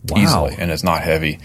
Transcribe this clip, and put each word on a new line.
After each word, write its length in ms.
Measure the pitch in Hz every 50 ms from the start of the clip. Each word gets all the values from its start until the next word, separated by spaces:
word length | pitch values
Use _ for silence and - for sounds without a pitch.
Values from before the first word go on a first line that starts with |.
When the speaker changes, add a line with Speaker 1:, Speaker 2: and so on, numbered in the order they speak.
| - -
Speaker 1:
Wow. 80 | 76 101
Speaker 2:
easily, 340 | 135 160 135 90 73 71 - -
and 100 | 87 87
it's 120 | 80 76 90
not 180 | 90 82 78
heavy. 380 | 80 85 80 78 80 76 73 -